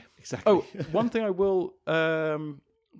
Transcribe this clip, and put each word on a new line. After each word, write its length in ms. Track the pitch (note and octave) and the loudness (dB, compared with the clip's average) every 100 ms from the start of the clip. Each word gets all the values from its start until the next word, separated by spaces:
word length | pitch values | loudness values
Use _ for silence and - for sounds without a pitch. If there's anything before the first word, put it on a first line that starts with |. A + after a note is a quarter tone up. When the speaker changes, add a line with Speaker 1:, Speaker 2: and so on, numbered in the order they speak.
| - _ | -6 _
Speaker 1:
exactly. 320 | - B2+ G#3 | -12 -2 4
Speaker 2:
Oh, 80 | F#3 | 4
<laughs> 320 | - G3+ C#3+ | 2 -8 -4
one 160 | E3+ A#3 | -2 0
thing 140 | A3+ | -2
I 60 | G#3+ | -2
will, 440 | F3+ G3 F#3 E3+ - - | 0 2 2 0 -6 -2
um, 760 | D#3+ D#3+ D#3+ D#3 D3+ D3+ C#3 _ _ _ - | 0 2 0 -2 -2 -6 -12 _ _ _ -8